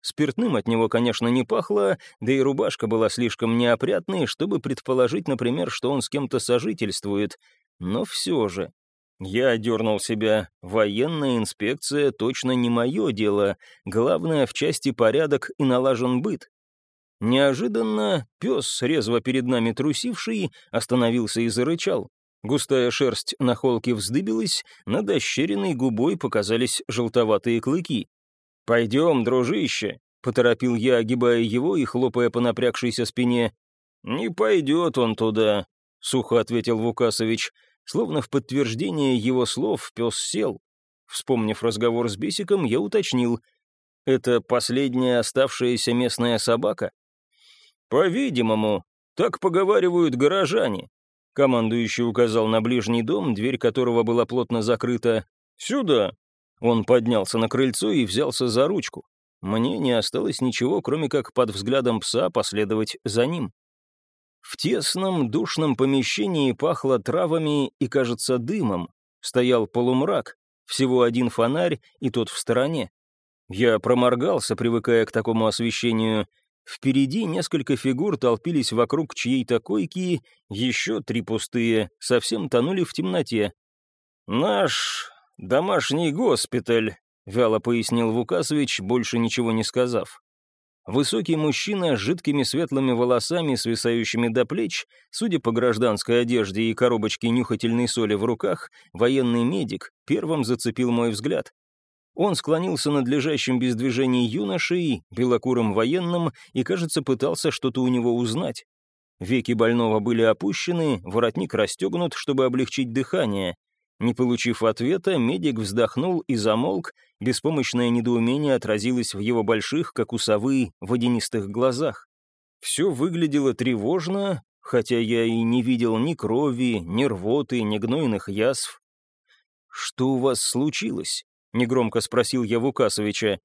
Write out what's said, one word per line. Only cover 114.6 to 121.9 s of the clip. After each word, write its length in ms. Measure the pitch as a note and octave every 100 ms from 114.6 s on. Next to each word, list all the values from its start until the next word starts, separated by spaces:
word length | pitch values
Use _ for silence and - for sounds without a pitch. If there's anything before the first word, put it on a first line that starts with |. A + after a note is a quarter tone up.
ответа, 540 | A2+ G#2+ A#2+ F#3 F#3+ E3+
медик 420 | A#2 F3+ D#3 A2+
вздохнул 600 | G2+ A2 A2+ - F3 F3 -
и 80 | A#2+
замолк, 580 | G#2+ A2 B2+ F#2+ - _ _ _
беспомощное 720 | A2+ B2 D3+ D3+ B2 B2 A#2+
недоумение 640 | A#2+ A#2 A#2+ A2+ C#3 D3 B2+
отразилось 580 | G2+ G#2+ A2 B2 A2+
в 60 | G2
его 240 | G#2 A#2+
больших, 500 | G#2+ A2 - D3+ E3+
как 200 | - A2+
у 40 | A#2+
совы, 540 | - G#2+ B2 C3+ A2 _
водянистых 640 | F#2+ B2 A#2+ A#2+ - A2+ G2
глазах. 580 | G#2 C3 B2 D3+